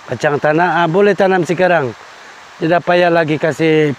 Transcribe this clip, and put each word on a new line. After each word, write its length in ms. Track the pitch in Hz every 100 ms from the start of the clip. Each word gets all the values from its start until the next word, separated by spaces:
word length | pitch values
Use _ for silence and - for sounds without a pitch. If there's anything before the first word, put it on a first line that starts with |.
| -
kacang 240 | 120 151 143
tanah, 480 | 151 156 175 160
ah, 40 | 170
boleh 240 | 175 208 185
tanam 240 | 190 190 160
sekarang. 480 | 165 180 170 127 104 - - - - - -
Tidak 240 | 160 170
payah 240 | - 175 175
lagi 320 | 170 156 151
kasih 560 | 165 139 160 156 151